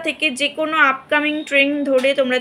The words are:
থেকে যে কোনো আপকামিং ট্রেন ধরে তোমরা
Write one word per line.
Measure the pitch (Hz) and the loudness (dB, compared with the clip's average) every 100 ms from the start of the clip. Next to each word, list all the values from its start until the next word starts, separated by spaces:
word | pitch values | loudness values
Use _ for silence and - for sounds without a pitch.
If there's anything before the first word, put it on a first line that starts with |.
| 330 | 0
থেকে | - 311 247 | -2 -4 -2
যে | 285 285 | -4 -4
কোনো | 311 320 277 | -2 2 2
আপকামিং | 262 - 294 302 302 302 | 0 -2 0 0 -4 0
ট্রেন | 277 277 294 277 | 2 2 0 0
ধরে | 262 262 277 | 2 2 2
তোমরা | 254 254 | 0 0